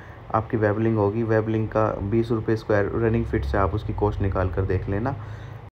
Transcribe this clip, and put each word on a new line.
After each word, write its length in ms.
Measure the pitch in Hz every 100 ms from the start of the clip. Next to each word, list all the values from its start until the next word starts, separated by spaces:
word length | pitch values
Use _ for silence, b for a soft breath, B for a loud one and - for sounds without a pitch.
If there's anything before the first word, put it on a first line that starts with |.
| B B B
आपकी 220 | 110 110 110
वेबलिंग 400 | 107 104 113 110
होगी। 260 | 101 113
वेबलिंग 460 | 110 110 110 110 107
का 180 | 110 107
बीस 380 | - 101 113 113
रुपये 260 | 113 110 113
स्क्वायर 340 | - 104 98
रनिंग 300 | - 113 113
फीट 200 | 113 110
से 140 | - 107
आप 160 | 98
उसकी 200 | 104 -
कॉस्ट 260 | 104 104 -
निकाल 320 | 98 98 90
कर 100 | -
देख 260 | 95 92 -
लेना। 240 | 98 127 - B B B B B